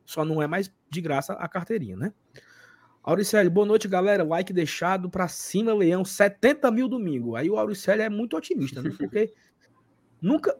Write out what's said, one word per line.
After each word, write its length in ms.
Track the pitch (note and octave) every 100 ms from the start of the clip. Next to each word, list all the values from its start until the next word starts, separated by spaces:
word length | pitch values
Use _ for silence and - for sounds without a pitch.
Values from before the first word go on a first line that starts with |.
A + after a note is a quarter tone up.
| -
Só 180 | -
não 160 | D#3 D#3
é 60 | D3+
mais 260 | F3+ G3 _ _
de 120 | D#3
graça 320 | E3 C#3 C#3
a 120 | G3 F3
carteirinha, 500 | F#3 E3+ A3 A2+ F#2
né? 160 | E3+ - _ - _ - - _ _ _
Auricélio, 480 | - F3 G3 G#3+ F3+
"Boa 160 | F3+ G#3
noite, 200 | G#3+ G#3+
galera. 380 | F#3 F#3+ G3+
Like 260 | D#3 E3 F#3+
deixado 600 | F3+ D#3+ - E3+ F#3+ F3+
pra 180 | F#3 F3+
cima, 460 | - - F#3+ A3+
Leão. 320 | G#3+ E3+ F3+ F#3
Setenta 640 | - G3+ G3 B3 D4 B3+
mil 180 | A3+ C4
domingo." 480 | B3+ F#3 C3+ A#2+ A2+
Aí 140 | E3
o 80 | G#3+
Auricélio 440 | G#3+ G3 - G#3+
é 60 | A3
muito 260 | G#3 A#3
otimista, 480 | D#4+ - D4+ C3+ -
né? 120 | B2 G2
Porque 360 | G2 - A3 - _ _ _ _ _ _ _ -
nunca, 380 | E3+ D4+ G4 -